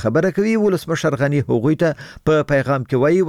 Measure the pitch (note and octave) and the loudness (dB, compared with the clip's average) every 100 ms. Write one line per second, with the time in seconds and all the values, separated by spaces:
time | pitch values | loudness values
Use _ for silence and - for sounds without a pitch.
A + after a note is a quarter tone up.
0 | A2 A#2+ F#3+ F3 G#3+ A3+ G#3 F3+ - E3 | -2 0 0 0 0 2 2 0 -2 -4
1 | D#3+ C3+ C#3+ D3 - A#2+ B2 D#3 E3 - | -2 0 0 0 0 0 0 0 0 -2
2 | - - - D#3 C#3+ C#3 B2+ C#3 B2 C3 | -10 -6 0 0 2 0 0 -2 -2 0
3 | C#3 F3+ | 2 2